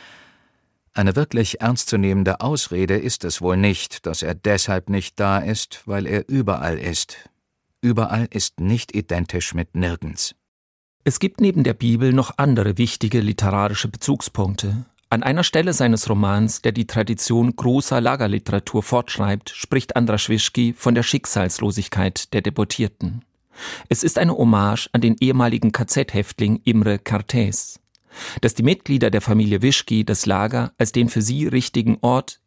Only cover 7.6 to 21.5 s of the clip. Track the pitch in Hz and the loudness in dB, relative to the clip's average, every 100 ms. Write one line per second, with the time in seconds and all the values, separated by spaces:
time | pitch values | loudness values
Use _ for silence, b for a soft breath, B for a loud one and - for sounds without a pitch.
7.6 | _ - 120 113 110 110 117 104 - - | _ -4 0 0 0 -2 -2 -2 -4 -2
8.6 | 92 117 - 104 - 85 87 90 - 85 | 0 0 -2 -6 -4 -4 -2 -4 -4 -6
9.6 | 80 85 90 85 82 - - - _ _ | -4 -2 -2 -4 -8 -8 -8 -10 _ _
10.6 | _ _ _ _ 143 - 190 - 202 180 | _ _ _ _ -2 0 -2 2 2 4
11.6 | 131 110 117 117 131 131 - - 143 113 | 2 2 2 2 4 2 0 0 2 2
12.6 | 104 95 120 - 110 120 104 95 98 98 | 2 2 0 0 0 0 0 0 0 2
13.6 | 104 104 110 - - 143 - - 95 101 | 0 -2 -6 -4 -2 -2 -2 -2 -2 -2
14.6 | 101 110 123 _ - 117 127 160 165 160 | -4 -4 -8 _ -4 -2 0 0 0 0
15.6 | 180 147 120 110 - 101 101 101 110 - | 0 2 2 2 2 2 2 2 0 0
16.6 | 113 110 110 - 107 110 - 117 120 - | -2 -2 -2 -2 -2 -2 0 2 2 0
17.6 | 123 131 - 127 120 135 107 101 - 98 | 0 0 0 0 0 0 0 -2 -2 -4
18.6 | - 110 - 123 - - 101 101 - - | -2 -4 0 -2 -2 -2 -2 -2 -6 -12
19.6 | - 135 - 131 117 107 - 107 - 123 | -2 -2 0 0 2 0 0 0 0 0
20.6 | 117 117 123 120 117 139 - 104 90 | 0 0 2 2 2 -2 -2 -2 0